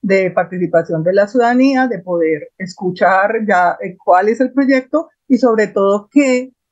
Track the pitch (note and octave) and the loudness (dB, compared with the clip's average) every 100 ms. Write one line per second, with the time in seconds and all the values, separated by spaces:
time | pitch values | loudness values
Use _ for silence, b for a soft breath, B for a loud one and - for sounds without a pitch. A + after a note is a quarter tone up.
0 | G3 F#3+ F#3 F3+ F3+ F3+ F3+ E3+ E3 D#3+ | 0 0 0 -2 -4 -4 -2 -2 -2 -4
1 | D#3+ G3 G3+ B3+ A#3 B3 C4+ C4 C4 G#3+ | 0 0 0 0 0 2 2 2 -2 -4
2 | F#3 F3 D#3+ D#3 - _ F#3 - F3+ F3+ | -6 -2 -2 -2 -8 _ -14 -6 -6 0
3 | F#3 F#3+ G3+ A3 G#3+ F#3 F3 - G3 F#3 | 2 2 0 -2 0 2 0 -2 -10 -10
4 | - F3+ G3+ A#3 B3+ B3+ C4+ C4+ B3+ D4+ | 2 2 2 0 -2 0 0 0 0 -6
5 | E4 _ _ B3 B3 A3 G#3 G#3 G3 G3+ | -6 _ _ 0 2 2 0 0 0 0
6 | G#3 C#4 C#4 B3+ C4 _ _ | 0 0 2 0 -4 _ _